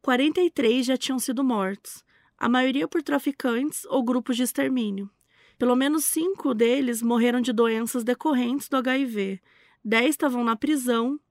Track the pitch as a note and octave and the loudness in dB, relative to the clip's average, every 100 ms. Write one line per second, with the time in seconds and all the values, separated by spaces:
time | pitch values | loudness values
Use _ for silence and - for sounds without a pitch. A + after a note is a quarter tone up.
0 | - B3 D4 D4+ F4 - A#3+ B3 B3 C4 | 2 2 2 4 0 2 2 2 2 0
1 | - C4 - B3 C4 A3 F#3+ G3 - - | 0 -4 -2 0 0 2 -2 -4 -12 -20
2 | _ _ _ _ - B3+ C4 C4 E4 E4+ | _ _ _ _ 0 2 2 0 -2 -4
3 | D4 C#4+ D4 - C4 A#3 D4 - - C#4 | -2 -2 -2 -2 -2 0 -2 -6 -2 -2
4 | A#3+ B3 A#3 A#3+ B3 - C4+ B3+ G#3+ G3 | 0 -2 0 -2 -2 0 0 0 -2 -4
5 | G3+ _ _ _ _ _ A#3+ B3 C#4 D#4 | -10 _ _ _ _ _ 2 2 2 0
6 | - D#4+ F4 G4 C#4+ A3 A#3 C4 C4 A3+ | 0 0 -2 -2 -2 2 2 2 0 -2
7 | A#3 A#3+ A#3+ B3 B3 A3 A#3 A3 A#3 B3+ | 0 2 2 2 0 2 2 0 -2 -4
8 | A3+ B3 D#4 B3+ A#3+ C#4 - C4+ B3+ C4 | -2 -2 0 0 0 -4 -2 -2 0 -2
9 | C4 G#3+ G3 F#3+ _ _ _ _ G#3+ A3+ | -2 -4 -4 -6 _ _ _ _ -2 2
10 | B3+ D4 D4 B3 A#3 A3+ C#4+ D4+ B3 A#3 | 2 2 0 0 0 0 0 0 0 0
11 | A#3+ D4 _ | 0 -4 _